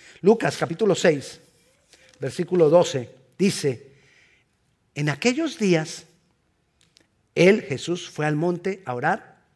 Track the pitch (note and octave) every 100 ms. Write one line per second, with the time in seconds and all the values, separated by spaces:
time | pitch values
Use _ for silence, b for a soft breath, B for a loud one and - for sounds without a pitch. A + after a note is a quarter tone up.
0 | B B F#3 A3+ D#3+ - C#3+ E3+ G#3 E3
1 | F3+ C#3+ - - _ _ _ _ _ b
2 | b b C3+ - E3 F3+ D3+ F3 - C3+
3 | A#2 - _ - F#3+ - C#3+ A#2 - b
4 | b b b b b _ _ _ _ C#3+
5 | D3 C#3+ A#3+ C4 D#4+ - G3+ D#3+ D#3 -
6 | - _ _ _ _ _ _ _ _ _
7 | _ _ _ D3 F3+ G#3+ - B2+ - F3
8 | - - D3+ D3+ F3 F3 F#3+ G#3 - B2
9 | D#3 G3+ - _ _